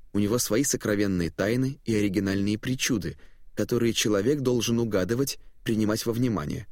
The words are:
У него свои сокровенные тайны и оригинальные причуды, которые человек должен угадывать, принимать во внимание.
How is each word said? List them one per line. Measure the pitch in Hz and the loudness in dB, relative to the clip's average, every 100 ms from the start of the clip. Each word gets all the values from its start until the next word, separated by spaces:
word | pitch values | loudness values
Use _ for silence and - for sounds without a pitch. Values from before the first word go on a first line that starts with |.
| - | -6
У | 101 | 0
него | 101 120 | 2 0
свои | - 107 | 2 0
сокровенные | 147 120 107 104 104 92 82 | 2 0 0 0 2 0 -2
тайны | - 98 123 131 139 | -2 0 0 -2 -4
и | - | -2
оригинальные | 107 104 95 98 98 101 107 | 0 2 0 0 0 0 -2
причуды, | - 127 - 117 82 69 - - - - | -2 -2 0 -2 -4 -10 -16 -20 -10 -4
которые | 104 120 117 | 0 2 2
человек | 104 117 101 110 151 | 2 2 2 2 2
должен | 127 123 107 117 | 2 0 2 0
угадывать, | 117 98 90 120 139 - - - - | 2 0 2 0 -2 -4 -14 -10 -2
принимать | 107 104 110 120 | 0 2 0 0
во | |
внимание. | 113 127 95 73 - - | 0 0 0 -4 -6 -10